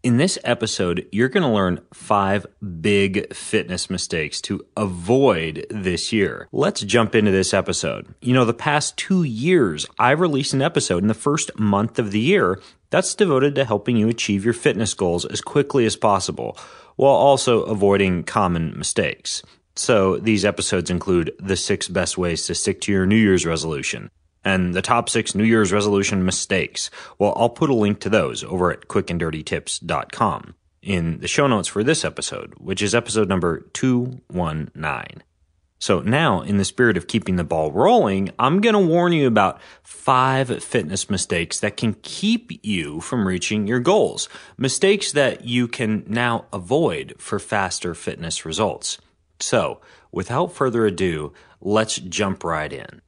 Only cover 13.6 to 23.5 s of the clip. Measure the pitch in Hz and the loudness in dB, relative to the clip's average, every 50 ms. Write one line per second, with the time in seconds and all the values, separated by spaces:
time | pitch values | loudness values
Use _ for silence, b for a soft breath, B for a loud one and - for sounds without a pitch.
13.6 | 135 110 107 101 - - 120 113 104 113 117 113 - - 101 98 95 117 113 117 | 0 0 0 -2 0 0 2 2 2 2 0 -2 -2 0 0 0 2 0 -2 2
14.6 | - 147 110 95 113 98 - - 101 87 85 87 80 - - 110 - - - 147 | 0 0 0 0 -2 -4 -2 -2 0 0 0 -2 -2 -4 -8 -8 -8 -2 0 0
15.6 | 139 143 - 135 117 110 - - - 110 101 95 - - - - 58 55 - B | 0 2 2 2 2 2 0 2 2 2 2 2 0 -4 -6 -6 -8 -10 -10 B
16.6 | B B B B B B B - 139 139 135 90 131 143 139 131 - 127 120 107 | B B B B B B B 4 4 6 6 6 6 6 6 4 4 2 2 2
17.6 | - - 110 101 101 101 98 98 98 92 90 85 80 - - 110 101 90 87 82 | 2 0 0 2 4 4 6 4 4 2 2 -2 -4 -2 0 0 2 2 0 0
18.6 | 82 76 - - - - - 113 90 - - - _ - - - b b b b | -2 -4 -6 -6 -8 -2 -2 0 -2 -2 -4 -8 _ -10 -10 -10 b b b b
19.6 | _ _ _ - - - 120 104 95 95 90 - 98 113 110 101 92 101 90 - | _ _ _ -6 0 2 4 4 4 4 2 0 2 2 2 4 2 0 0 0
20.6 | 92 - 104 92 82 - 92 85 - 98 90 87 82 - - - 92 95 95 90 | -4 -2 -2 -2 0 -2 -4 -4 0 0 0 2 0 -2 -6 -8 -4 -4 -2 -2
21.6 | - - 101 - - - 90 95 90 - - 92 90 87 82 82 - - - - | 0 -2 -2 -4 -4 -4 -2 -2 -2 -2 -2 -2 -2 -2 -2 -4 -4 -6 -6 -4
22.6 | - - 95 - - - 101 95 92 95 104 113 110 101 95 87 82 82 | -2 -4 -4 -4 -2 0 0 2 2 4 4 4 6 6 4 4 2 0